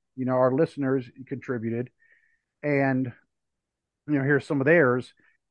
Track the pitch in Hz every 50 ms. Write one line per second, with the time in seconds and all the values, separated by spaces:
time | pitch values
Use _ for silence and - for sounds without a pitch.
0 | _ _ _ 131 127 127 131 127 127 127 131 139 165 156 - 139 139 131 135 135
1 | 123 120 - 135 127 - 143 120 - - 127 117 110 113 117 117 123 123 _ _
2 | _ _ _ _ _ _ _ _ _ _ _ _ - 147 147 139 139 135 131 127
3 | 131 127 - _ _ _ _ _ _ _ _ _ _ _ _ _ _ _ _ _
4 | _ 147 147 139 135 139 147 135 - - 160 139 131 143 170 175 147 123 123 127
5 | 120 - _ _ _ _ _ _ _ _